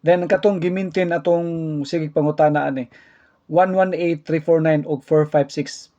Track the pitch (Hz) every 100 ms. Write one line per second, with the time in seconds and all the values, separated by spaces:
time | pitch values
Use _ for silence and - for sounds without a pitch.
0 | 156 180 175 185 208 190 175 185 190 170
1 | 175 170 143 170 170 165 160 151 139 170
2 | 156 156 151 151 151 147 143 135 123 -
3 | _ _ _ _ _ 160 190 185 185 165
4 | 170 160 - 160 156 165 160 151 151 143
5 | - 156 151 151 139 - 143 - -